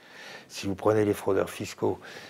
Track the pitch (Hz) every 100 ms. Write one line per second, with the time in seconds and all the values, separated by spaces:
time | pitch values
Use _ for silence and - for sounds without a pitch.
0 | - - - - - - 101 95 107 110
1 | 104 101 - 95 95 - 98 - 107 95
2 | - - -